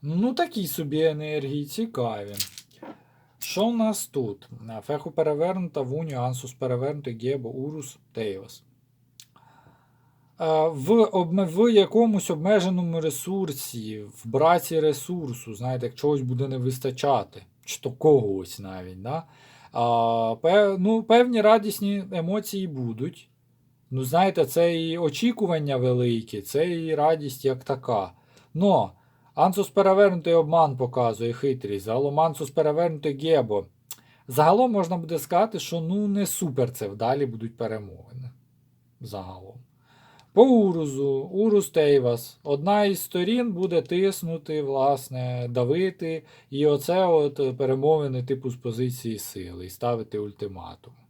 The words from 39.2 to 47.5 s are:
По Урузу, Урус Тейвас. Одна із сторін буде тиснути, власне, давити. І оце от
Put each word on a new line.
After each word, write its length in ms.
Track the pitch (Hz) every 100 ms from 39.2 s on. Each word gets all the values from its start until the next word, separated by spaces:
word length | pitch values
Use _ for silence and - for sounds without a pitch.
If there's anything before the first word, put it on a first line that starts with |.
| 92 92 95 - - _ _ _ _ _ _
По 100 | 190
Урузу, 840 | 262 240 196 165 151 135 139 135 165
Урус 380 | 185 220 208 -
Тейвас. 680 | 165 147 143 123 120 - -
Одна 420 | 151 143 165 208
із 160 | 202 190
сторін 520 | - 180 180 233 240
буде 300 | 175 185 170
тиснути, 800 | - 180 196 190 165 165 151 151
власне, 840 | 139 135 135 139 - 127 127 123 120
давити. 720 | 120 123 156 190 180 165 160 - - _
І 160 | 139 147
оце 400 | 143 135 180 185
от 500 | 160 147 - 135